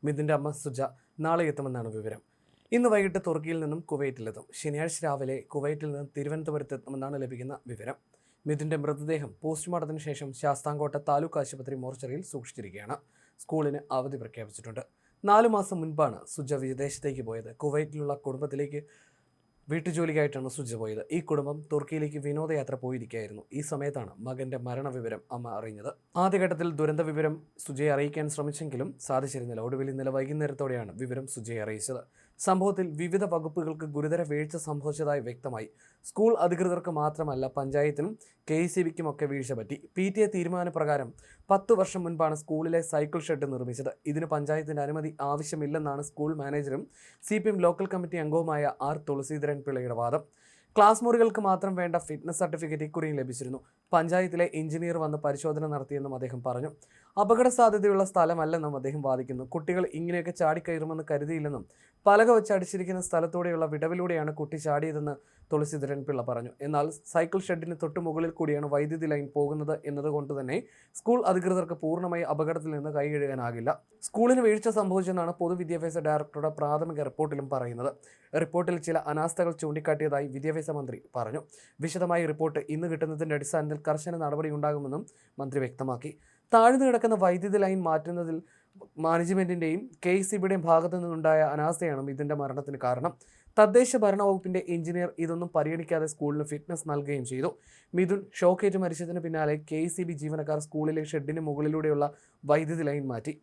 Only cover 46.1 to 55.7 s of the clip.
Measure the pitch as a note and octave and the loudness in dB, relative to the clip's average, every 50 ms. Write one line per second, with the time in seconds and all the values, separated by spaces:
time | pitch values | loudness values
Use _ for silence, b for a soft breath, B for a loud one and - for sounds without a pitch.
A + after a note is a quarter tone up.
46.1 | _ - D3 D3+ D#3+ D3+ C#3+ C#3 C#3 D3 C#3+ C#3 C3+ C#3+ A3 - B B B B | _ -4 -2 -2 -2 -2 -4 -2 -2 -2 -2 -2 -4 -4 -6 -8 B B B B
47.1 | B B B - G#3 G#3+ F3+ A3 G#3 F#3+ F3 E3+ F3 - G3 F#3+ - F#3 F3 E3 | B B B -2 -2 0 2 0 2 4 4 4 4 4 -2 -2 -2 -4 -4 -4
48.1 | D3+ F3 D#3 D3+ D3+ E3 E3 E3 D#3 D3 D3 C#3+ - - C3 C#3 D3+ D3+ D3+ - | -4 -4 -2 0 2 0 2 2 0 2 2 0 0 0 -2 -2 -2 -4 -2 -4
49.1 | C#3+ C#3 C3+ C3+ D3+ D3+ C#3+ D3 D3 C#3+ C3 C#3+ C3+ B2+ B2+ B2 A#2 A2+ A#2 A#2+ | -2 -2 -2 -4 -4 -2 0 -2 -2 -2 -2 -4 -4 -2 -2 -2 -2 0 0 2
50.1 | B2 D#3 D#3 _ b b b b b b b b b - G#3 G#3 A3 A3 A#3+ A#3+ | 2 0 -2 _ b b b b b b b b b 8 10 10 8 6 4 4
51.1 | A#3 A#3+ A#3 A3+ G3+ - G#3+ G3 F#3+ F#3 - F#3+ F#3+ F3+ F3+ F3 E3+ F3 D#3+ - | 6 6 6 6 4 2 2 2 2 2 2 -2 -2 0 -2 0 0 -2 -2 -2
52.1 | D#3 D3 - D#3+ E3+ - F#3 E3 D#3 D#3+ E3 D#3 D#3 D#3 D#3 D3+ D3+ F3 D#3 D#3 | -10 -8 -6 -6 -2 0 -2 -2 -2 -4 -4 -4 -4 -4 -4 -4 -4 -2 -2 -2
53.1 | D3+ C#3 C3 B2+ B2+ B2+ C#3 B2+ C3 C3 b b b b b _ - E3+ D#3+ E3+ | 0 -2 -2 -4 -6 -8 -8 -8 -8 -10 b b b b b _ 4 4 4 6
54.1 | E3+ F3+ F#3 F3+ D#3+ E3+ F3 - - D#3 D#3 D#3+ D3+ E3 E3+ E3+ E3+ E3+ D#3+ D3+ | 4 4 2 2 2 2 2 2 2 -2 -4 -2 -2 -2 -2 0 0 0 0 0
55.1 | D3+ D3+ D3+ D3 C#3+ C#3 - D#3+ D3+ D3+ D#3 D#3 | -2 0 0 0 0 0 -2 -2 -2 0 -2 -2